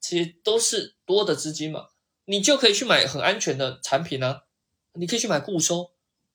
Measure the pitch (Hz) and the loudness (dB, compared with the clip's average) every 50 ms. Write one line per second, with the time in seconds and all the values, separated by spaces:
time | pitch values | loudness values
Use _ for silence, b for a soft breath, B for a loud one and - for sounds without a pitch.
0 | - - 175 170 170 170 - _ - 214 220 226 233 - - 208 - - _ _ | -6 -2 0 0 0 -2 -6 _ -2 0 2 2 2 0 0 -2 -6 -8 _ _
1 | _ - 185 208 208 180 156 - - 156 151 - 151 156 151 - - - _ _ | _ 0 2 2 2 2 0 -2 -4 -6 -6 -6 -6 -6 -8 -10 -12 -14 _ _
2 | _ _ _ _ _ - 202 208 190 240 285 269 254 226 202 202 269 226 170 143 | _ _ _ _ _ -4 -2 0 2 4 4 4 4 4 4 2 2 4 4 4
3 | - 131 143 143 - 160 202 220 - 170 135 131 135 127 127 - - - 135 147 | 4 2 0 0 0 0 0 0 -2 -4 -2 -2 -4 -4 -6 -8 -4 -2 -2 -2
4 | 170 - 143 127 131 127 139 - - _ _ _ _ _ _ _ _ _ - 170 | 0 -4 -6 -4 -4 -4 -4 -6 -12 _ _ _ _ _ _ _ _ _ -10 -8
5 | 175 170 240 226 233 214 170 143 - - 202 165 156 - 175 175 175 - _ _ | -6 -4 -4 -2 0 0 0 -2 -2 -2 -2 0 0 0 0 -2 -4 -8 _ _
6 | _ _ _ _ _ _ _ | _ _ _ _ _ _ _